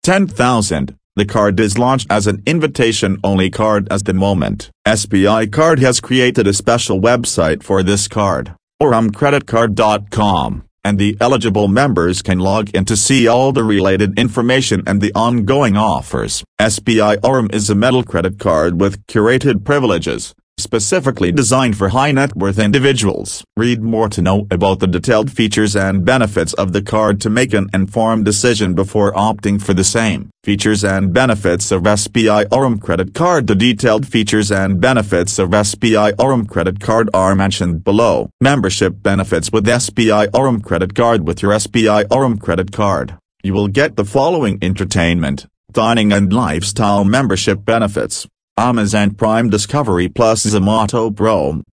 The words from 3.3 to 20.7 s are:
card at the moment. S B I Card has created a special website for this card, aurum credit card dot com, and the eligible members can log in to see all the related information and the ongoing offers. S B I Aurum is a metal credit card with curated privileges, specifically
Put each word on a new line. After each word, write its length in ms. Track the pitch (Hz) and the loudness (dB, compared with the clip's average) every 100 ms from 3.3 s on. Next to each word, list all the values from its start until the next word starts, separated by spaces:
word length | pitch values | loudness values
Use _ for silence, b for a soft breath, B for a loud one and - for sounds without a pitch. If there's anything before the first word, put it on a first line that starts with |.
| 98 92 | 0 0
card 420 | - 110 104 98 | 0 0 0 0
at 140 | 104 101 | -4 -2
the 80 | |
moment. 580 | 92 98 95 60 - - _ - | 0 0 0 -2 -6 -10 _ -2
S 200 | 110 - | -2 0
B 220 | 98 98 | 2 2
I 200 | 110 110 | 2 0
Card 320 | 104 160 156 | 2 2 4
has 200 | 127 123 | 2 0
created 480 | - 127 123 127 101 | 0 2 2 2 2
a 60 | |
special 480 | 98 - 120 - 95 | 0 0 -2 0 0
website 640 | 110 123 - - 80 76 | 2 0 -2 -2 0 -2
for 200 | - 95 | -2 0
this 240 | 92 101 101 | 2 0 -2
card, 480 | 107 101 78 64 - _ _ | -2 -2 -2 -6 -14 _ _
aurum 320 | 147 117 113 | 2 2 0
credit 360 | 101 147 143 - | 0 0 0 0
card 280 | 113 117 101 | 0 0 2
dot 360 | 110 107 101 | 0 0 -2
com, 520 | - 104 90 60 50 - _ 98 | 0 0 0 -2 -6 -12 _ -2
and 120 | 104 | 0
the 200 | 104 107 | 0 0
eligible 480 | 120 127 113 104 104 | 0 2 0 0 2
members 540 | 104 143 98 85 90 | 2 2 2 0 -2
can 180 | - 92 | -2 -2
log 300 | 92 104 104 | 0 -2 -2
in 160 | 95 95 | -2 -2
to 100 | 110 | 0
see 320 | - 135 117 | 2 2 4
all 240 | 123 135 | 4 2
the 140 | 135 110 | 0 0
related 520 | 101 95 95 104 98 | 2 2 2 0 0
information 640 | 123 117 120 131 131 101 - | -2 0 0 0 0 -2 0
and 140 | 101 | 0
the 120 | 104 | 0
ongoing 640 | 98 113 120 104 139 131 101 | 0 0 0 0 2 2 2
offers. 680 | 107 71 - 64 53 - - - | 0 -2 -4 -6 -6 -8 -12 -2
S 220 | 107 - | -2 0
B 220 | - 110 | 0 2
I 140 | 104 104 | 2 2
Aurum 320 | 117 131 107 | 2 0 0
is 180 | 110 101 | -2 0
a 60 | 101 | 2
metal 280 | 120 127 | 2 0
credit 360 | 120 87 92 101 | 0 -2 -4 -2
card 400 | 101 80 82 85 | 0 2 2 0
with 260 | 98 104 - | 0 -2 -4
curated 580 | 110 107 127 135 110 101 | 0 2 2 0 -2 0
privileges, 720 | 143 127 87 80 60 - _ _ - | 0 0 -2 -2 -6 -10 _ _ -14
specifically 720 | - | -6